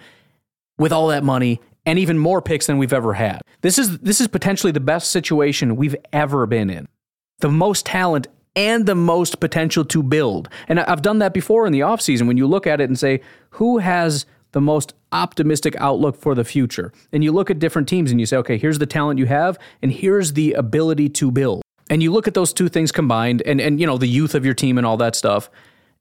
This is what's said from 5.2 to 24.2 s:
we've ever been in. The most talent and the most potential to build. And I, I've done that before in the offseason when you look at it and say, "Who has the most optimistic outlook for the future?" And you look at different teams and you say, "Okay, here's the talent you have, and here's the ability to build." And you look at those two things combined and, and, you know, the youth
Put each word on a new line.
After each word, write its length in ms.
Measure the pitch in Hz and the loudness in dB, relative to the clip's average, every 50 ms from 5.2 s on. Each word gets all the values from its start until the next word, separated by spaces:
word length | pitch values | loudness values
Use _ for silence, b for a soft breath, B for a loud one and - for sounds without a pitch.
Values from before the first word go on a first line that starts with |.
| - - 160 147 143 147 139 - 147 120 110 | -2 0 0 2 2 2 0 0 0 0 0
we've 200 | 123 147 143 139 - _ - | 0 -2 -2 -2 -6 _ -4
ever 360 | - 147 151 139 143 135 120 | -2 -2 0 0 0 0 0
been 240 | 104 117 113 104 95 | 0 0 0 -2 -2
in. 160 | 90 85 69 - _ _ _ _ _ _ _ _ _ - | -4 -8 -12 -18 _ _ _ _ _ _ _ _ _ -4
The 80 | - 147 | 0 0
most 360 | 147 160 180 208 190 - - | 2 2 2 2 0 -2 -4
talent 400 | - - 185 185 175 156 139 123 - _ _ _ _ - | -4 -2 0 0 0 0 -2 -4 -6 _ _ _ _ -2
and 320 | 185 202 214 226 233 214 | 0 0 2 2 2 2
the 80 | 202 190 | 2 2
most 440 | 175 170 170 165 175 175 - - - | 2 2 2 2 2 0 -2 -2 -4
potential 460 | 175 160 - 165 160 156 - 170 147 | -4 -2 0 0 0 0 0 -2 -2
to 160 | - - 160 | 0 0 0
build. 480 | 143 127 151 156 147 117 95 80 - - B B B | 0 2 0 0 0 0 -2 -4 -8 -10 B B B
And 120 | B 165 175 | B 0 0
I, 60 | - | 2
I've 160 | - 180 156 143 | 0 0 0 0
done 160 | 208 214 214 | 0 2 2
that 160 | 208 185 185 | 0 0 0
before 320 | 190 - - 214 226 220 | -2 0 2 2 2 2
in 40 | 196 | 2
the 100 | 147 135 | 2 2
offseason 440 | 143 175 226 220 - - 135 117 120 | 2 0 0 -2 0 0 0 2 2
when 120 | 120 123 | 2 2
you 100 | 127 135 | 2 2
look 180 | 139 175 196 - | 2 2 0 0
at 160 | 170 151 147 | 0 0 0
it 40 | 139 | 0
and 120 | 127 131 | -2 -2
say, 240 | 123 147 135 135 131 B B B B B B | 0 0 0 0 -2 B B B B B B
"Who 260 | - - 214 240 247 | -4 0 0 2 2
has 480 | 226 180 185 180 175 170 165 147 139 - b b b b b - | 2 2 0 0 0 0 0 -2 -4 -6 b b b b b -2
the 80 | 139 | 0
most 340 | 143 147 151 151 139 - - _ _ - | 2 2 2 0 -2 -6 -14 _ _ -6
optimistic 640 | - 165 180 - - - 151 151 151 147 - 151 139 | -4 -4 -4 -4 -2 -2 0 0 0 0 -2 -4 -4
outlook 380 | - - 139 135 92 151 143 127 | -2 -2 0 0 2 0 -2 -2
for 180 | - - 151 135 | -2 -2 -2 0
the 100 | 120 113 | 0 -2
future?" 480 | - - 143 127 113 - - 87 - b b b b | -2 0 -2 -2 -2 -4 -8 -10 -10 b b b b
And 120 | - 151 151 | -2 0 0
you 80 | 151 | 2
look 200 | 156 196 185 - | 2 0 0 0
at 80 | 180 151 | -2 -2
different 280 | 165 160 - 165 143 | -2 -2 0 -2 -2
teams 220 | - 185 185 160 127 | 0 0 0 2 2
and 100 | 120 120 | 2 2
you 60 | 113 | 2
say, 120 | - 135 | 2 0
"Okay, 200 | 131 123 - 120 | -2 0 0 -2
here's 220 | 104 - 156 156 147 | 0 0 0 0 0
the 80 | 151 | -2
talent 320 | 143 - 156 147 147 143 131 | -2 -2 -2 -2 0 0 0
you 80 | 131 | 0
have, 320 | 120 139 147 170 185 180 - B B B B - | 0 2 0 0 0 -2 -6 B B B B -4
and 80 | 135 | -4
here's 420 | 139 - 190 190 196 202 185 151 143 | -2 0 0 2 2 2 0 0 -2
the 200 | 151 156 147 - | 0 0 0 0
ability 560 | - 131 110 147 147 160 160 156 147 147 143 | 0 -2 -2 0 0 0 0 0 0 0 0
to 200 | 147 - 147 131 | 0 0 -2 0
build." 320 | 123 139 135 123 95 87 - _ _ _ _ - | 0 0 0 0 -2 -4 -8 _ _ _ _ -2
And 120 | 151 160 | 0 2
you 100 | 160 160 | 2 2
look 180 | 185 226 - 214 | 2 2 0 0
at 40 | 196 | 0
those 200 | 196 180 - - | 0 0 0 0
two 160 | - 180 170 | 0 0 0
things 240 | - 175 160 151 - | 2 0 0 0 0
combined 480 | - 156 123 117 113 117 123 123 117 - | 0 0 2 2 2 2 0 0 0 0
and, 140 | 147 143 135 | 0 0 0
and, 180 | 123 151 147 | 2 0 0
you 80 | 147 170 | 0 0
know, 120 | 156 131 | 0 0
the 100 | 123 131 | 0 0
youth 280 | 123 120 139 | 2 2 2